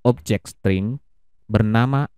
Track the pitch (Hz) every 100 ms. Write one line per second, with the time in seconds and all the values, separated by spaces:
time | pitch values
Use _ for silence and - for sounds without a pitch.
0 | 123 120 - 101 - - - 95 101 139
1 | _ _ _ _ - 107 107 113 123 139
2 | 143